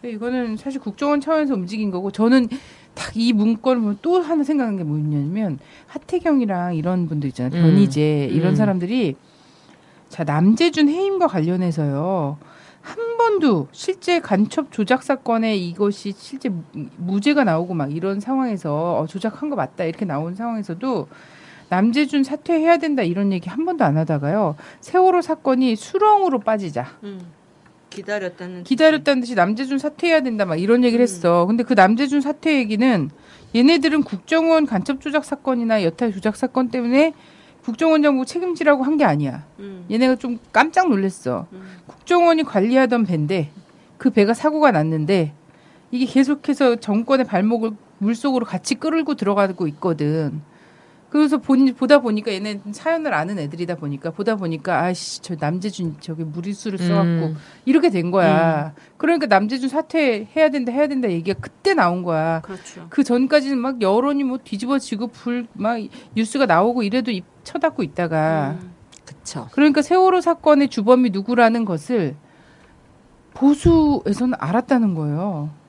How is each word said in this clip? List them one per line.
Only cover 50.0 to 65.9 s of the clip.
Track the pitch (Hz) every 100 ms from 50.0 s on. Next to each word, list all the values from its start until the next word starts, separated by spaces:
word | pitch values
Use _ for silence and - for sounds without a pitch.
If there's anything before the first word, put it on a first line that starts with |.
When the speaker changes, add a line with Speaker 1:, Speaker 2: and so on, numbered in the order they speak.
| 147 160 147 151 - _ _ _ _ _ _
Speaker 1:
그래서 | 302 302 285
본-, | - 262 269 -
보다 | 262 285
보니까 | 240 214 220
얘네 | 190 208 202 208
사연을 | 208 320 330 311
아는 | 165 165 202
애들이다 | 147 165 175 170
보니까, | 151 139 165
보다 | 160 208
보니까 | 214 175 160 185 156
"아이씨, | 175 175 - -
저 | - 165
남재준 | 147 180 202 196 170 151
저기 | - 160
무리수를 | 160 160 185 196 220 190
써갖고 | 175 170 170 165 160
Speaker 2:
음. | 156 - - 254
Speaker 1:
이렇게 | 302 330
된 | 196 170
거야." | 190 165 160 165 156 156 -
Speaker 2:
음. | - _
Speaker 1:
그러니까 | - 339 285
남재준 | 196 208 262 262
사퇴해야 | 269 311 320 277 214 214 311 311
된다, | 277 240
해야 | 254 302
된다 | 269 233
얘기가 | 170 170 185
그때 | - _ 381
나온 | 349 180 180
거야. | 175 160 160 165
Speaker 3:
그렇죠. | - 185 - - 165
Speaker 1:
그 | -
전까지는 | 269 240 262 302 269 269
막 | 254 247
여론이 | 190 214 277 285
뭐 | 269 254
뒤집어지고 | - 202 240 277 - 208 233
불-, | - 240 240 233
막 | - 208 233 208